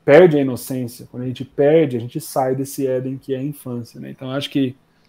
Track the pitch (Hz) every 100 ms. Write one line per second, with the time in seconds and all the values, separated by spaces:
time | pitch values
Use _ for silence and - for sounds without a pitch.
0 | - 147 180 147 135 120 - 131 120 -
1 | 120 123 127 123 123 - 143 160 147 120
2 | 120 156 - 147 131 131 139 - 131 127
3 | 131 135 - 131 143 143 131 120 117 -
4 | 139 139 131 135 - 143 131 - _ _